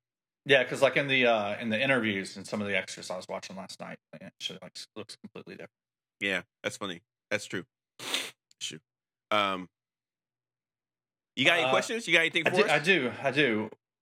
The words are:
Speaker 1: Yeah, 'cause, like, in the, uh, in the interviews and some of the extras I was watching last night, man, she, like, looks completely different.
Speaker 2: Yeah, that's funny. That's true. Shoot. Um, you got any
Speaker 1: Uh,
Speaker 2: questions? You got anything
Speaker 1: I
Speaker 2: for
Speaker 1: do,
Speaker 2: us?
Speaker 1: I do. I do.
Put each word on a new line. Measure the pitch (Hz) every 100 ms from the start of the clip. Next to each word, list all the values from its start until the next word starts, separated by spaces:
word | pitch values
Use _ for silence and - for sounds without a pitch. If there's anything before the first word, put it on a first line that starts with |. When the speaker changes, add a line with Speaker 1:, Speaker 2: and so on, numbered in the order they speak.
| _ _ _ _ -
Speaker 1:
Yeah, | 135
'cause, | 127 139
like, | 131 151
in | 139
the, | 131 120
uh, | 113 101 104
in | 117
the | 110
interviews | 139 131 110 98 95 98
and | 92
some | 107
of | 101
the | 95
extras | - - -
I | 92
was | -
watching | 95 - 95
last | 92 -
night, | 87 87 _ -
man, | 92 -
she, | - 90
like, | - - - 107
looks | 101 -
completely | - - - 95
different. | - _ _ _ _ -
Speaker 2:
Yeah, | 101 92 - _
that's | 104 -
funny. | 101 85 _ _ -
That's | 104 -
true. | 98 82 _ _ - - - - - _ -
Shoot. | - 78 _ _ _ _ -
Um, | 107 101 92 92 _ _ _ _ _ _ _ _ _ _ _ _ _ _ _ _ -
you | 151
got | 170
any | 131
Speaker 1:
Uh, |
Speaker 2:
questions? | 165 214 226 170
You |
got | 165
anything | 165 170 165
Speaker 1:
I |
Speaker 2:
for | 180
Speaker 1:
do, |
Speaker 2:
us? | 202
Speaker 1:
I | 151
do. | 156 180 123 110
I | 139
do. | 131 139 107 107 - _ _